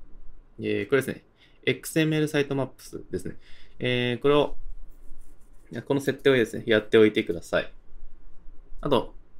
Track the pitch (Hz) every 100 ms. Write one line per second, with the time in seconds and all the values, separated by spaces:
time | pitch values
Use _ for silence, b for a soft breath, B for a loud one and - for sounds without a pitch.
0 | - - - - - - 107 104 101 135
1 | - - - b b b - 127 - 160
2 | 156 156 151 147 143 135 131 - - -
3 | - 92 - - b b b - 123 123
4 | 123 117 143 147 - - - - - -
5 | - - - - - - - 117 - 139
6 | 139 131 139 131 110 - - 110 - 113
7 | 107 113 104 85 - 85 - - - -
8 | - - - - - - - - 147 123
9 | - - -